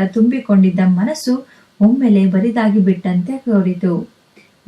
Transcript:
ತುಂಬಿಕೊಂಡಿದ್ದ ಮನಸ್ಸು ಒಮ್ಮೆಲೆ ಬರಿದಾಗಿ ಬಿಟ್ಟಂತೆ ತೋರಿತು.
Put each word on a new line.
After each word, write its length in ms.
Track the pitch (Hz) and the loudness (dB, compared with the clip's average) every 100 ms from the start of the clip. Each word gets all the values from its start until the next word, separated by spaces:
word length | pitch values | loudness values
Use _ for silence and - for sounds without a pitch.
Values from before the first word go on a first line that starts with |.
| 190 | 2
ತುಂಬಿಕೊಂಡಿದ್ದ 720 | 226 233 262 - 196 185 180 185 | 0 0 0 0 2 2 2 0
ಮನಸ್ಸು 640 | 180 226 311 - 262 - _ _ - | 0 -2 -4 -4 -4 -6 _ _ 0
ಒಮ್ಮೆಲೆ 440 | 208 262 247 202 190 | 2 2 2 2 2
ಬರಿದಾಗಿ 540 | 185 233 233 214 208 | 0 -2 -2 0 2
ಬಿಟ್ಟಂತೆ 580 | 190 180 185 180 180 262 | 2 0 -2 -2 -4 -6
ತೋರಿತು. 720 | 247 202 185 180 185 170 - _ _ _ _ _ | -2 0 0 -2 -4 -4 -8 _ _ _ _ _